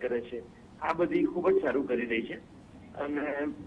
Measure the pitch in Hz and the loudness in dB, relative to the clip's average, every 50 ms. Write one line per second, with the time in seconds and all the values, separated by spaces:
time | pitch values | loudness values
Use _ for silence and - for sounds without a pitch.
0 | - 123 120 120 117 - 123 117 - - - - - - - - - 156 165 165 | -2 -2 0 -2 -2 -4 -8 -10 -10 -12 -16 -20 -20 -20 -14 -6 -4 -2 0 2
1 | 175 160 - - - - - 180 165 185 196 190 - 139 123 139 131 127 123 120 | 2 2 4 4 2 2 2 2 4 6 6 6 6 4 2 2 2 2 0 0
2 | 123 117 117 113 104 - 175 - - - - - - - - - - - - - | 0 0 0 -2 -2 -4 -6 -10 -12 -16 -20 -20 -20 -20 -20 -20 -20 -14 -8 -6
3 | 143 - - 147 147 147 143 143 147 151 - - - | -4 -2 -2 -2 -2 -2 -2 -2 -2 -4 -4 -6 -10